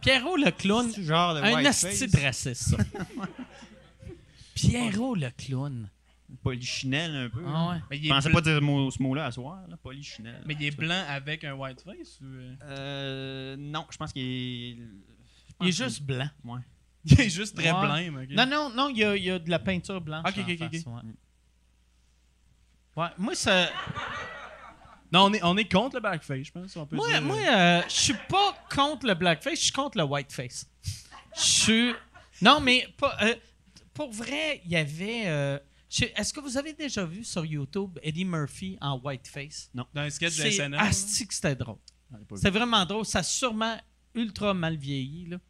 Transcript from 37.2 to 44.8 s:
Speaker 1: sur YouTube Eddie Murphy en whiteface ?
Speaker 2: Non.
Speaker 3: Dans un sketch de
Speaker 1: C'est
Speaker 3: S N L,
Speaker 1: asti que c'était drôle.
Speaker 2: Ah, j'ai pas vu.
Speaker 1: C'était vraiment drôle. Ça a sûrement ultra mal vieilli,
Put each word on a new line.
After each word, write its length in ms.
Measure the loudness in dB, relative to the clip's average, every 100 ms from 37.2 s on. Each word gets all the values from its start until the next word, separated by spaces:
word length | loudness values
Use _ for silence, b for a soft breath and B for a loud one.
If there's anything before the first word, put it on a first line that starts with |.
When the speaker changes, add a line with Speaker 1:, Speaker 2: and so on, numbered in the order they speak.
Speaker 1:
sur 200 | -8 -6 -4
YouTube 520 | -4 -4 -4 -6 -6
Eddie 220 | -6 -4 -2
Murphy 500 | -2 -4 -6 -10 -6
en 180 | -6 -4
whiteface ? 680 | -6 -10 -10 -12 -12 -12 -12
Speaker 2:
Non. 120 | -10 -8
Speaker 3:
Dans 80 | -6
un 80 | -6
sketch 260 | -2 -2 0
de 60 |
Speaker 1:
C'est 60 | 0
Speaker 3:
S 100 | 2
N 140 | 0
L, 60 | 2
Speaker 1:
asti 460 | 2 2 0 -4 -4
que 80 |
c'était 220 | -2 0 0
drôle. 220 | -4 -8 _ _ _
Speaker 2:
Ah, 40 | -20
j'ai 60 | -12
pas 80 | 0
vu. 40 |
Speaker 1:
C'était 100 | 2 4
vraiment 280 | 4 4 4
drôle. 180 | 0 0
Ça 140 | 0
a 20 |
sûrement 520 | 0 0 0 0 -2 -4 -12 _ _
ultra 380 | -6 -4 -2 0
mal 220 | 0 0
vieilli, 500 | -2